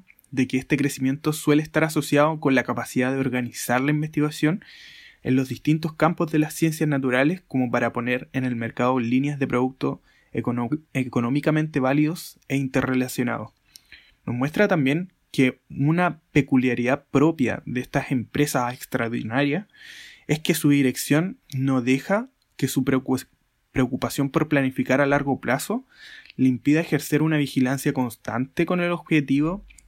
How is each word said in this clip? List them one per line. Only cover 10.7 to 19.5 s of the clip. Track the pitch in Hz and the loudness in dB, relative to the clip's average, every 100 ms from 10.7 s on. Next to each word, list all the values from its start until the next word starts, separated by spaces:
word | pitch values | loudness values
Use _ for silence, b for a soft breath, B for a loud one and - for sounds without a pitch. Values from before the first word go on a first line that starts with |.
| 156 - | -4 -4
económicamente | 135 127 123 120 147 156 156 156 151 | -4 -2 -2 0 0 2 0 0 0
válidos | 127 143 151 180 - - - | 2 2 0 -2 -12 -14 -6
e | 135 | -4
interrelacionados. | 135 131 131 127 127 - 120 117 110 _ _ B B B B B | 0 0 0 0 -2 -2 -4 -4 -10 _ _ B B B B B
Nos | - 120 | -6 -4
muestra | 139 185 202 | -2 2 2
también | 175 131 156 185 _ _ | 2 0 0 -4 _ _
que | - 127 - - | 2 2 0 -8
una | - 143 170 175 - _ | -2 0 2 0 -4 _
peculiaridad | 151 135 131 123 120 120 143 _ | 0 4 2 2 0 0 -2 _
propia | 135 156 160 117 - - | 2 2 2 -2 -2 -6
de | 123 | -8
estas | - 143 - | -4 -4 -2
empresas | 131 107 139 147 139 120 | -4 -2 -2 0 0 -4
extraordinarias | 131 - 123 117 120 110 123 143 | -6 -6 -4 -4 -6 -4 -2 0